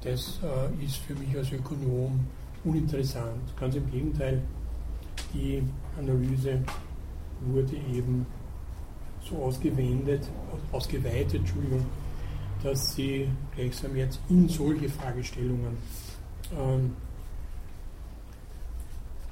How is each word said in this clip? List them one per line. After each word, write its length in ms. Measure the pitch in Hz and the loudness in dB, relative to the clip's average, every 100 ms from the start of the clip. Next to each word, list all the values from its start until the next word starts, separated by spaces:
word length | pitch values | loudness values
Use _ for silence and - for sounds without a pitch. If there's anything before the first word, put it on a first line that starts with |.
das, 380 | 127 127 - - | -2 -2 -2 -2
äh, 420 | 170 131 - - 143 | 0 2 2 0 0
ist 120 | 135 | -2
für 180 | - 143 | -4 -4
mich 200 | 135 139 | -2 0
als 160 | 131 | 0
Ökonom 760 | 135 127 143 135 123 131 131 131 - - - | 0 -2 0 2 2 2 2 0 -2 -10 -4
uninteressant. 920 | 165 156 147 139 127 123 117 117 127 - | 2 2 4 2 2 0 -2 -4 -4 -2
Ganz 160 | 131 139 | 0 0
im 140 | 131 | 0
Gegenteil, 520 | 127 156 143 135 131 131 - - - - - - - - | 0 2 2 2 2 0 -2 -4 -4 -4 -4 -6 -6 -4
die 300 | - 139 135 131 - - - | -2 0 2 0 -2 -6 -2
Analyse 640 | 135 131 127 131 135 131 131 - - - - - - - | 2 4 4 4 2 2 0 -2 -6 -8 -6 -8 -8 -4
wurde 340 | 127 131 135 147 127 | 2 4 4 0 0
eben 340 | 123 127 127 123 - - - - - - - - - - | 0 2 2 0 -4 -8 -8 -8 -8 -8 -8 -8 -8 -6
so 100 | 165 | -2
ausgewendet, 920 | 131 131 160 131 127 127 139 139 - - - - - | 0 2 4 4 4 4 4 2 0 -6 -6 -4 -2
ausgeweitet, 640 | 131 - 127 127 123 123 - | -2 0 0 2 2 2 2
Entschuldigung, 500 | - 143 139 131 127 - - - - - - - | 2 2 2 2 2 -2 -4 -2 -2 -2 -2 -2
dass 320 | 143 135 - | 0 2 0
sie 340 | - 135 135 135 131 - - | 0 0 2 2 0 -2 -2
gleichsam 400 | 123 - 135 135 | -2 -2 -2 0
jetzt 240 | 131 - - | 0 0 6
in 180 | 180 170 | 8 8
solche 420 | 151 143 151 156 | 6 4 4 2
Fragestellungen, 880 | - 135 123 120 127 123 123 120 117 - - - - - - - 156 | 0 -2 -2 -4 -2 0 2 0 -2 -6 -8 -8 -10 -10 -8 -6 -2
ähm, 360 | 131 131 127 - - - - - - - - - - - - - - - - - - - - - - - - | 2 4 2 0 -8 -8 -6 -6 -6 -6 -8 -8 -10 -10 -10 -12 -12 -12 -12 -8 -6 -6 -6 -8 -8 -8 -6